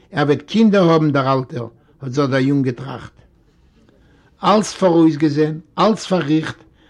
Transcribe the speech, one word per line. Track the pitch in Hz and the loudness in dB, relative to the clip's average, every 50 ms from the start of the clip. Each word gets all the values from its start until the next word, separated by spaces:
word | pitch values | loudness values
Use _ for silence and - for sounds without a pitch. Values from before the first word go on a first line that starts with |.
| _ _ | _ _
ער | - 156 147 | -4 -2 0
וועט | 143 147 131 | 0 0 -2
קינדער | - - - 214 226 214 196 202 185 165 | -2 -4 0 2 2 4 4 4 4 4
האבן, | 165 160 156 151 | 4 2 2 2
דער | 139 143 131 135 135 | 0 0 0 0 -2
אלטער, | 131 127 - - 120 117 107 - _ _ _ _ _ | -2 -4 -6 -10 -12 -12 -12 -16 _ _ _ _ _
האט | - 131 | -12 -8
זיך | 123 147 143 131 | -4 -2 -2 0
דער | 131 131 | 0 0
יונג | 131 135 143 143 131 | 0 0 0 0 0
געטראכט. | 131 123 - 131 135 131 113 - - _ _ _ _ _ _ _ _ _ _ _ _ _ _ _ _ _ _ _ _ _ _ _ _ _ _ - | -2 -4 -8 -12 -14 -14 -16 -18 -20 _ _ _ _ _ _ _ _ _ _ _ _ _ _ _ _ _ _ _ _ _ _ _ _ _ _ 0
אלעס | 180 202 214 202 - - | 2 2 2 0 -2 -4
פאראויסגעזען, | - 196 185 165 170 165 160 151 143 165 156 139 151 151 151 160 156 - _ _ - | 0 0 2 4 4 4 4 2 2 -2 0 0 0 0 -2 -2 -8 -12 _ _ 0
אלעס | 175 214 220 - - | 0 0 0 -2 -2
פארריכט, | - 185 180 147 139 156 160 151 - - - - _ _ _ _ | -2 -2 -2 0 0 -2 -2 -2 -4 -12 -14 -20 _ _ _ _